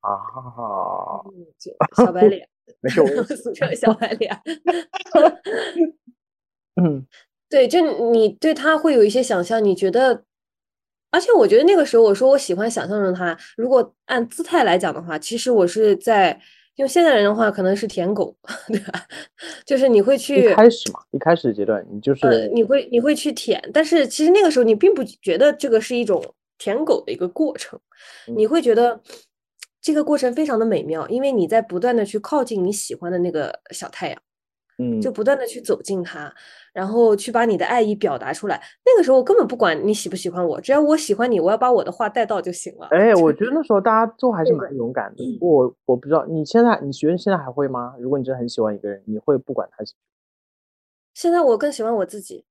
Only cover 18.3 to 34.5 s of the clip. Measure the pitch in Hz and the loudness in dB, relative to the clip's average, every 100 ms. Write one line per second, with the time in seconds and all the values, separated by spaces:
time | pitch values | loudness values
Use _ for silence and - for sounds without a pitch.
18.3 | - - - - 226 - - - - - | -6 -18 -18 -6 -6 -6 -12 -12 -20 -20
19.3 | _ 339 320 - 269 262 226 196 269 - | _ -20 -18 -2 2 4 4 4 2 2
20.3 | 277 247 196 226 233 - - _ 139 156 | 4 4 8 6 6 -8 -12 _ -6 0
21.3 | 170 131 104 101 107 87 101 120 135 139 | 0 0 -4 -2 -2 -4 -10 -4 0 2
22.3 | 113 110 233 214 277 - 240 254 302 302 | 2 0 0 2 0 0 -2 0 -2 -4
23.3 | 233 - 214 - 247 311 339 262 - 311 | -8 -4 -6 -2 -2 2 2 0 0 4
24.3 | 381 381 269 233 214 359 370 254 - - | 4 4 2 2 4 4 2 -2 -8 -4
25.3 | 170 285 294 - 220 220 247 220 180 - | 2 2 2 0 0 0 -6 -2 -2 -4
26.3 | _ _ _ - 220 311 - - 110 180 | _ _ _ -6 -4 -2 -4 -4 -8 -8
27.3 | 175 - - - - _ _ - - - | -4 -4 -4 -14 -18 _ _ -20 -20 -12
28.3 | 233 220 320 254 220 240 226 _ - _ | -2 0 0 2 2 2 0 _ -20 _
29.3 | _ _ _ - _ - 302 294 294 262 | _ _ _ -20 _ -4 -2 0 0 -2
30.3 | 240 311 233 226 185 - 160 147 233 277 | -2 -4 -2 -2 -2 -4 -8 -6 -4 -2
31.3 | 247 165 220 226 180 233 240 208 214 208 | 0 0 0 -2 -4 -2 -2 -2 -6 -4
32.3 | 302 240 214 180 208 - - 170 180 175 | -4 -2 -4 -4 -4 -8 -10 -8 -4 -4
33.3 | 156 143 - _ - - - 165 - _ | -4 -6 -10 _ -16 -16 -12 -12 -12 _
34.3 | _ _ | _ _